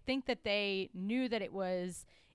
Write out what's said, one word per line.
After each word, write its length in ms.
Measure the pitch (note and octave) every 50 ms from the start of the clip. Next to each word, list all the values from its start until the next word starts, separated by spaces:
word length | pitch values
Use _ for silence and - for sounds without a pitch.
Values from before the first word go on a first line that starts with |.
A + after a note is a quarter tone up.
| -
think 180 | - B3+ C4+ B3+
that 180 | - A#3+ - -
they 440 | G#3+ G3+ G#3 G#3 G3+ G3 F#3+ F#3+ - -
knew 340 | F#3 F#3+ G3+ A3+ B3+ C4 B3
that 140 | A3+ A3 G3
it 100 | - -
was 540 | G3 F#3+ F3+ F#3 F3+ F3 F#3 F3 - - - - - - _